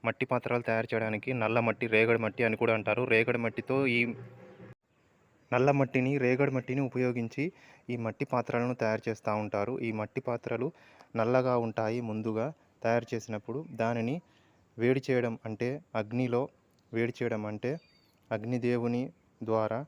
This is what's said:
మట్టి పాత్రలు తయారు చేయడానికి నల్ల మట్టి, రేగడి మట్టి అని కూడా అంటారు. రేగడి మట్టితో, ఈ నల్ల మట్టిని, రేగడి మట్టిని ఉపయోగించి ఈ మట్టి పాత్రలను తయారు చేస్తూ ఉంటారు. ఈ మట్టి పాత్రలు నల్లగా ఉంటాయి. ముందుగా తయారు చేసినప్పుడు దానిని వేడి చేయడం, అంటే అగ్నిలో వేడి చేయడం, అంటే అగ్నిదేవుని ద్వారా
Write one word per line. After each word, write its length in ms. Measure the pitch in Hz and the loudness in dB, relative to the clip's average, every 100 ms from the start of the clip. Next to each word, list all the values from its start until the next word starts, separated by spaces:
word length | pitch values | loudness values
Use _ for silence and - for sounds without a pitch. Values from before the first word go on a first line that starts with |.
మట్టి 220 | 117 - 135 | 0 0 0
పాత్రలు 380 | 123 113 120 117 | 0 2 0 2
తయారు 200 | 113 113 | 0 0
చేయడానికి 400 | 113 110 107 123 127 | -2 0 -2 -4 0
నల్ల 180 | 110 117 | 2 4
మట్టి, 260 | 117 107 120 | 2 0 4
రేగడి 340 | 110 113 117 | 4 6 4
మట్టి 180 | 107 - | 2 0
అని 120 | 113 110 | 0 2
కూడా 180 | 117 110 | 2 2
అంటారు. 280 | 107 107 123 | 2 0 4
రేగడి 260 | 113 117 120 | 4 4 0
మట్టితో, 340 | 117 113 - 135 135 120 | -2 -4 -2 0 2 2
ఈ 20 | 120 113 - - - - - - _ _ _ _ _ _ _ | 0 -4 -12 -18 -20 -18 -20 -20 _ _ _ _ _ _ _
నల్ల 200 | 123 135 | 2 4
మట్టిని, 420 | 139 131 135 131 143 | 4 2 2 0 2
రేగడి 340 | 123 127 139 | 2 2 2
మట్టిని 280 | 131 - 131 | 0 -4 -4
ఉపయోగించి 640 | 131 127 127 123 113 - 160 - - - - | -2 0 0 0 -4 -4 -6 -8 -20 -18 -8
ఈ 80 | 123 | -4
మట్టి 200 | 113 - 143 | -4 -4 -2
పాత్రలను 440 | 123 117 120 123 | -2 0 0 0
తయారు 280 | 123 110 107 | 0 0 0
చేస్తూ 280 | - 107 - 107 | -2 -4 -2 -2
ఉంటారు. 320 | 107 104 101 131 117 | -2 -2 -2 -2 -4
ఈ 20 | |
మట్టి 280 | 110 107 - | -4 -6 -6
పాత్రలు 480 | - 120 - 117 139 - - - - 113 | -6 -6 -4 -4 -4 -6 -20 -20 -8 0
నల్లగా 380 | 113 131 127 123 117 | 2 4 4 2 0
ఉంటాయి. 340 | 110 110 120 | -2 -2 -2
ముందుగా 460 | 117 107 110 107 131 - _ _ | -4 -4 -2 -2 -4 -8 _ _
తయారు 240 | 113 117 113 | 0 2 0
చేసినప్పుడు 500 | 117 - 107 - 127 165 113 | -8 -6 -8 -6 -8 -8 -2
దానిని 400 | 113 117 113 165 _ _ _ _ _ - | 0 0 -2 -4 _ _ _ _ _ 0
వేడి 260 | 120 131 | 2 2
చేయడం, 300 | 131 127 120 113 | 2 0 0 -4
అంటే 240 | 113 107 120 143 - | -8 -4 -4 -4 -4
అగ్నిలో 480 | 113 107 117 127 120 143 _ _ _ _ | -4 -2 -2 0 0 -2 _ _ _ _
వేడి 220 | 113 117 - | -2 -2 -2
చేయడం, 260 | 120 110 104 | -2 -2 -4
అంటే 240 | 107 123 165 _ _ _ _ _ | -4 -4 -6 _ _ _ _ _
అగ్నిదేవుని 720 | 110 110 123 120 120 120 120 131 - _ _ | -4 -2 0 2 2 0 -2 -4 -10 _ _
ద్వారా 380 | 110 110 107 113 | 0 0 2 -2